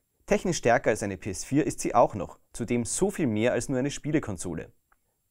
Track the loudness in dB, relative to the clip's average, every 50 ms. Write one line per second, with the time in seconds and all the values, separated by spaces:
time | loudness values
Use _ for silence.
0 | _ _ _ _ _ 0 0 0 2 0 -2 2 4 4 4 4 4 2 0 0
1 | 0 -4 -4 -6 -6 -8 -8 -8 -4 0 2 2 2 2 -2 -4 -4 2 4 4
2 | 4 4 2 -2 -8 -8 -10 -16 _ _ -12 -8 -4 -2 -2 -2 -2 -2 -2 0
3 | 0 0 0 0 0 0 2 2 2 2 2 0 0 -2 -2 -2 -2 -2 -4 -6
4 | -4 -2 -2 -2 -2 -2 -6 -6 -6 -8 -8 -8 -10 -12 _ _ _ _ _ _
5 | _ _ _ _ _ _